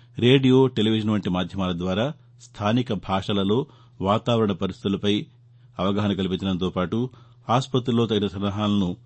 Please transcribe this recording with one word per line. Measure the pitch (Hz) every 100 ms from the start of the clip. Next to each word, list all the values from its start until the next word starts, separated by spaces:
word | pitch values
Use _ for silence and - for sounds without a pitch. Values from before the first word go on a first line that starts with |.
| - -
రేడియో, | 117 135 131 127 131
టెలివిజన్ | 123 110 110 107
వంటి | 104 95
మాధ్యమాల | 90 90 95 92 87
ద్వారా | 90 92 131 160 - -
స్థానిక | - - 104 123 123
భాషలలో | 98 - 95 92 101 98 117 156 - - -
వాతావరణ | 95 110 120 117 107
పరిస్థితులపై | 90 95 - 101 95 104 104 - _ _ - - -
అవగాహన | 92 101 104
కల్పించడంతో | 95 92 90 98 90 90
పాటు | 92 87 113 127 - - - -
ఆసుపత్రుల్లో | 120 131 131 123 117 113
తగిన | 107 101
సలహాలను | 98 101 98 104 104 90 87